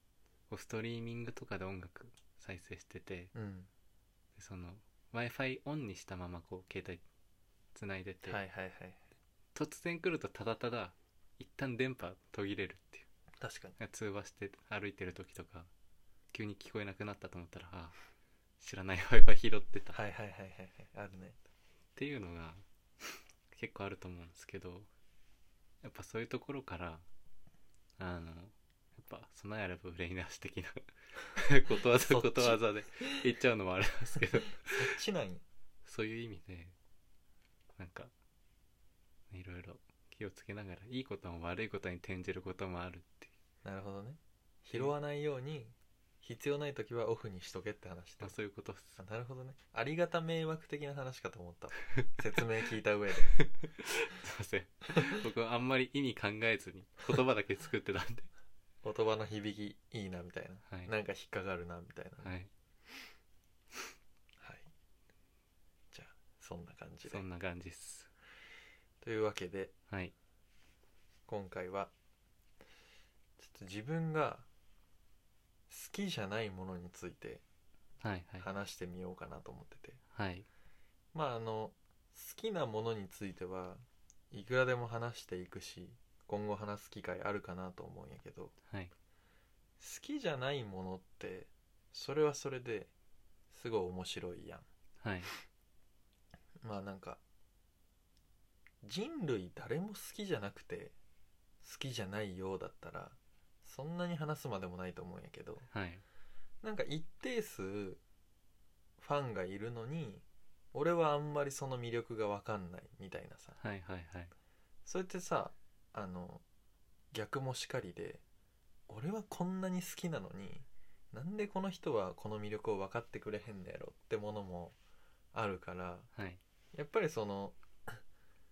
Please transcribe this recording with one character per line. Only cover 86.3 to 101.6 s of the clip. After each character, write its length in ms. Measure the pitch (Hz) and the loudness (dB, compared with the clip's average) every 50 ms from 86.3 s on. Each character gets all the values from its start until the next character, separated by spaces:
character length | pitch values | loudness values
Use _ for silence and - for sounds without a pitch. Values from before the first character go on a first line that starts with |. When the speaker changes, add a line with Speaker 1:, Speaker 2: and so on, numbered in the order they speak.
| 104 104 107 104 | -10 -8 -6 -6
Speaker 2:
後 80 | 104 | -8
話 260 | 101 107 104 104 104 | -8 -8 -10 -12 -12
す 80 | - - | -14 -18
機 120 | - 104 - | -18 -14 -10
会 180 | - 90 92 | -10 -10 -8
あ 100 | 92 98 | -6 -6
る 100 | 101 101 | -6 -6
か 120 | - - 87 | -8 -10 -12
な 140 | 90 92 92 | -12 -12 -12
と 120 | 90 - 85 | -14 -16 -18
思 200 | 85 87 90 - | -18 -18 -20 -20
う 40 | - | -20
ん 20 | |
や 60 | - - - | -20 -20 -20
け 80 | 87 | -20
ど、 200 | 85 - 92 - - - - - | -18 -18 -20 -20 -20 -20 -20 -14
Speaker 1:
は 100 | - 98 | -12 -12
い。 80 | 87 87 | -12 -14
Speaker 2:
好 60 | - - - - - - - - - - - - - - - _ - - - - - - | -18 -20 -20 -20 -20 -20 -20 -20 -20 -20 -20 -20 -20 -20 -20 _ -20 -20 -20 -20 -20 -16
き 180 | - - 294 294 | -12 -10 -8 -6
じ 80 | 240 175 | -6 -6
ゃ 80 | 147 127 | -6 -4
な 140 | 127 135 | -4 -6
い 120 | 143 139 113 | -6 -6 -8
も 200 | 101 - 92 92 | -10 -10 -10 -10
の 120 | 92 95 | -10 -10
っ 40 | 92 - - - - | -12 -14 -18 -20 -16
て、 280 | - 95 92 92 - - - - _ - - - - - - | -14 -14 -14 -14 -16 -20 -20 -20 _ -20 -20 -20 -20 -20 -18
そ 200 | - - - 143 | -16 -10 -6 -2
れ 80 | 151 151 | 0 0
は 100 | 147 143 | 0 0
そ 160 | - - 139 | -4 -8 -10
れ 100 | 131 127 | -10 -10
で 280 | 120 123 113 98 - - - - - - - - - - - - - - | -10 -8 -8 -10 -10 -12 -20 -20 -20 -20 -20 -20 -20 -20 -20 -20 -20 -20
す 180 | - - - 117 | -20 -14 -8 -4
ご 80 | 113 104 | -4 -4
い 40 | 90 90 | -4 -4
面 160 | 90 92 90 | -6 -8 -10
白 280 | - - - 90 90 87 | -10 -10 -10 -10 -12 -12
い 120 | 87 85 82 | -12 -16 -18
や 100 | 82 80 | -18 -20
ん。 20 | - - - - - - - - - 113 | -20 -20 -20 -20 -20 -20 -18 -10 -8 -8
Speaker 1:
は 80 | 98 90 | -6 -6
い。 40 | 90 - - - - - _ - - - - - - - - - - - - - - - - - - - - - - | -8 -12 -14 -16 -18 -20 _ -20 -20 -20 -20 -20 -20 -20 -20 -20 -20 -20 -20 -20 -20 -20 -20 -20 -20 -20 -20 -18 -14
Speaker 2:
ま 140 | 113 104 98 | -12 -10 -10
あ、 40 | |
な 120 | 95 101 95 | -10 -12 -14
ん 60 | 95 | -14
か、 180 | - - - - - - - - - - - - - - _ - - - _ - - _ - - - - - - - - - - - - - - - | -14 -16 -16 -18 -20 -20 -20 -20 -20 -20 -20 -20 -20 -20 _ -20 -20 -20 _ -20 -20 _ -20 -20 -20 -20 -20 -20 -20 -20 -20 -20 -20 -20 -20 -20 -20
人 420 | 104 - 180 220 311 330 302 196 | -14 -10 -10 -8 -8 -8 -6 -4
類 260 | 143 123 101 92 87 - | -4 -4 -4 -6 -8 -14
誰 240 | - - - 120 160 | -14 -10 -8 -6 -6
も 100 | 190 214 | -6 -8
好 40 | 202 - - - - | -10 -14 -18 -16 -14
き 120 | - 208 | -12 -8
じ 100 | 190 160 | -6 -6
ゃ 40 | 113 | -6
な 120 | 101 98 | -6 -8
く 120 | - - - | -12 -14 -16
て、 280 | - 90 90 92 90 - - - - - - - - - - - - - - | -14 -14 -14 -14 -16 -20 -20 -20 -20 -20 -20 -20 -20 -20 -20 -20 -20 -20 -20